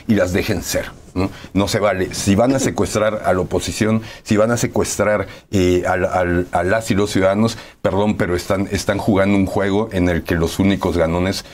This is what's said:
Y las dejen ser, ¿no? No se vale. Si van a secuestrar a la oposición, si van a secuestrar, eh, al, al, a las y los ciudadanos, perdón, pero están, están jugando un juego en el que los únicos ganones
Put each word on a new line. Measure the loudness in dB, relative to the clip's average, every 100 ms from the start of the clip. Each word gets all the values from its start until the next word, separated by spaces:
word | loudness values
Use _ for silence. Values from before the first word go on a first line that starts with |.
| 0
Y | 2
las | 2
dejen | 0 -2 -4
ser, | -4 -6 -6 -12 -12
¿no? | -4 -4 -6 -6
No | -2 0
se | 2
vale. | 2 0 -2 -2
Si | 0 4
van | 4 2
a |
secuestrar | 0 0 -2 0 0 0 0
a |
la | 0
oposición, | 0 -2 -4 -2 0 0 -2 -16
si | -2 2
van | 2
a | 2
secuestrar, | -2 -2 -2 0 0 0 -2 -10 -4
eh, | 0 2 2 2
al, | 0 0
al, | 0 0 0 0
a | -2
las | 0 0 0
y | 0
los | 0
ciudadanos, | 2 2 2 0 -2 -14 -6
perdón, | -2 0 0 0
pero | 0 -2
están, | -2 -2 -2
están | -4 -2 -2
jugando | 0 2 4 2
un | 2
juego | 0 0 0 -2
en | 0 0
el | 0
que | 0
los | 0 0 2
únicos | 0 2 0 0
ganones | 0 0 -2 -4 -8